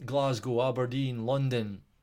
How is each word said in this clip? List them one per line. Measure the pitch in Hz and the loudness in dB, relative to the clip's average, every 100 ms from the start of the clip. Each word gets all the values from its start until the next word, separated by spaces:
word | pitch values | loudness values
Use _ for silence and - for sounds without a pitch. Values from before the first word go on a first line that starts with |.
| 127 | -2
Glasgow, | 139 139 117 127 117 131 | 0 2 0 0 2 2
Aberdeen, | 123 127 131 135 120 113 | 2 0 0 -2 -2 0
London, | 139 135 123 104 95 - _ | 2 2 0 -2 -8 -16 _